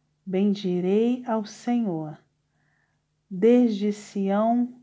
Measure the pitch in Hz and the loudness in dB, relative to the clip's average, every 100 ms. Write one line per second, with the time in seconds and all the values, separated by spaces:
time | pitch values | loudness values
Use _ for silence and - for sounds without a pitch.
0 | _ _ - 185 202 196 185 180 180 208 | _ _ -6 0 0 0 -2 -2 0 2
1 | 233 254 247 220 214 - - 240 220 160 | 2 -2 -4 -4 -6 -8 -4 -2 -2 -4
2 | 156 147 _ _ _ _ _ _ _ _ | -8 -14 _ _ _ _ _ _ _ _
3 | _ _ - 185 220 247 240 196 208 202 | _ _ -14 2 6 6 4 0 -4 -4
4 | - 202 196 202 220 240 247 - | -8 -4 0 0 2 0 -2 -8